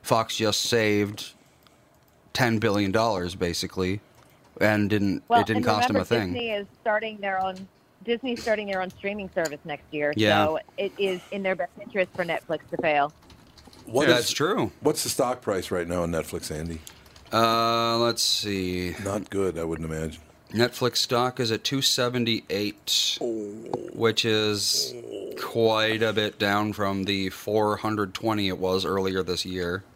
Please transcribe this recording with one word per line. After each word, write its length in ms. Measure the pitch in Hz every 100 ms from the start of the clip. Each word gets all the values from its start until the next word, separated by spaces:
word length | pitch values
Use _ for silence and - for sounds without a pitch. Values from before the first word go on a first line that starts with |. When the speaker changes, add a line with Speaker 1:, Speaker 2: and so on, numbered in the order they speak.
Speaker 1:
Fox 340 | - 117 110 -
just 260 | 110 107
saved 680 | - 117 107 104 101 107 - - _ _ _ _ _ _ _ _ _
ten 260 | - 123 113
billion 320 | 110 101 101
dollars, 440 | 101 117 98 87 92
basically, 640 | 90 85 92 - 92 101 - - - _ _ -
and 300 | 107 107 101
didn't, 320 | 104 98 90 -
Speaker 2:
Well, 120 | 233
Speaker 1:
it 60 | 156
didn't 120 | 110
Speaker 2:
and 80 | -
Speaker 1:
cost 220 | 107 -
them 80 | 104
Speaker 2:
remember, 180 | -
Speaker 1:
a 40 | 117
thing. 140 | 95
Speaker 2:
Disney 180 | 87 233
is 160 | 208 202 _
starting 380 | 233 214 220 214
their 220 | 196 190
own, 260 | 190 185 190 _ _ _
Disney's 380 | 196 233 262 240
starting 240 | - 214 202
their 160 | 190
own 80 | 185
streaming 400 | - 202 208 190
service 260 | - 165 147
next 200 | 165 147 -
year, 200 | 151 147 107
Speaker 1:
Yeah. 280 | 107 104 104
Speaker 2:
so 120 | 156 - -
it 160 | 196 -
is 220 | 196 180 -
in 120 | 202
their 100 | 190
best 180 | 190 175 -
interest 300 | - 202 185 -
for 80 |
Netflix 360 | 175 160 - 156 -
to 40 | 165
fail. 300 | 165 147 147 - - - - - - - -
Speaker 3:
What 200 | 117 147
Speaker 1:
That's 180 | 123 117
Speaker 3:
is, 40 |
Speaker 1:
true. 380 | - 151 214 117 -
Speaker 3:
what's 220 | 143 151
the 60 | 123
stock 320 | - 127 127
price 280 | - 98 85
right 160 | 92 85
now 160 | 87
in 80 | 85
Netflix, 420 | 85 78 87 -
Andy? 260 | 78 82 82 - - - - -
Speaker 1:
Uh, 640 | 110 113 113 113 117 117 117
let's 240 | 117 117
see. 720 | - - 104 98 90 90 90 85
Speaker 3:
Not 280 | 98 101 92
good, 280 | 98 95 82
I 60 |
wouldn't 260 | 82 82 80
imagine. 300 | 78 80 78 - - -
Speaker 1:
Netflix 460 | 104 123 - 123 -
stock 420 | - 120 127 123
is 100 | 117
at 140 | 110
two 160 | - 135
seventy-eight, 1400 | 135 - 123 123 117 113 - 95 104 - - - - -
Speaker 3:
Oh. 60 | 123 113 104 107 120 - -
Speaker 1:
which 320 | - 113 110
is 680 | 117 107 107 101 98 - 131 120 117 104 - -
quite 600 | - 120 113 110 110 110
a 100 | 110
bit 260 | 107 107 -
down 340 | 101 101 107
from 320 | 101 101 98
the 260 | 95 98 95
four 480 | - - 107 104 104
hundred 360 | 110 107 98
twenty 340 | - 113 107 98
it 100 | 90
was 260 | 92 95
earlier 380 | 82 98 95 95
this 220 | 90 87
year. 380 | 92 92 87 92 -